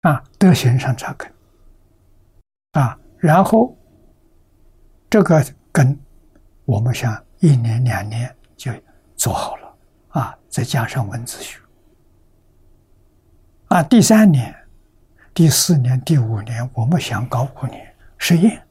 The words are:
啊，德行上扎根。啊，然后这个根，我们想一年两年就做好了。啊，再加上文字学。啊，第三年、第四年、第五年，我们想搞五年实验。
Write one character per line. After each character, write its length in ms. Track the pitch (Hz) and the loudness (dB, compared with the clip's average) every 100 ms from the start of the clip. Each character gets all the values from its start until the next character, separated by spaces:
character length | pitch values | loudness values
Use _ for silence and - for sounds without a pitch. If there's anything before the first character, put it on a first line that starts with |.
啊， 240 | 175 139 - _ | 0 -2 -6 _
德 140 | 190 | 2
行 240 | 143 123 123 | 4 2 0
上 200 | - 117 | -2 -6
扎 160 | - | -8
根。 200 | - - _ _ _ - _ _ _ _ _ _ _ _ _ _ | -14 -16 _ _ _ -20 _ _ _ _ _ _ _ _ _ _
啊， 260 | - 127 - _ _ | -2 -2 -4 _ _
然 280 | 165 165 | 2 2
后 340 | 190 220 247 - _ _ _ _ _ _ _ _ _ _ _ _ _ | 4 2 0 -4 _ _ _ _ _ _ _ _ _ _ _ _ _
这 140 | 220 | 0
个 220 | 190 160 135 - _ | 4 2 2 -6 _
根， 260 | 185 131 147 - _ _ _ _ _ | 0 0 0 -10 _ _ _ _ _
我 160 | - 104 | -6 -4
们 120 | 120 | -2
想 320 | 120 120 107 _ _ | -4 -6 -8 _ _
一 160 | 170 | 2
年 300 | 135 117 113 | 2 0 -2
两 240 | 127 104 104 | -2 -4 -6
年 280 | 113 123 - _ _ | -8 -10 -12 _ _
就 160 | - 110 _ _ _ | -12 -12 _ _ _
做 180 | - - | -6 -4
好 220 | - - - | -4 -8 -12
了。 20 | - _ _ _ _ | -18 _ _ _ _
啊， 280 | 160 127 - _ | -8 -8 -10 _
再 160 | - | -8
加 200 | 117 135 | -4 -4
上 220 | 113 - 104 | -6 -6 -8
文 180 | 113 | -8
字 160 | 120 - | -12 -14
学。 200 | - - _ _ _ _ _ _ _ _ _ _ _ _ _ _ _ _ _ _ _ _ _ | -16 -18 _ _ _ _ _ _ _ _ _ _ _ _ _ _ _ _ _ _ _ _ _
啊， 120 | 180 | -2
第 220 | 160 240 | 4 4
三 260 | 185 214 214 | 6 6 6
年、 240 | 147 117 - _ _ _ _ _ _ _ | 4 0 -10 _ _ _ _ _ _ _
第 160 | - 165 | 2 2
四 300 | - - 160 | 2 0 0
年、 220 | 123 131 | 0 -2
第 180 | - 156 | 0 0
五 240 | 110 110 | 0 -4
年， 260 | 107 117 123 | -8 -10 -10
我 100 | - | -4
们 160 | 117 175 | -2 -2
想 280 | - 107 120 | -2 -8 -6
搞 200 | 117 127 - | -6 -6 -8
五 40 | 127 | -12
年 280 | - - _ - _ | -12 -20 _ -20 _
实 180 | - 170 | 0 2
验。 280 | 202 - _ | 2 0 _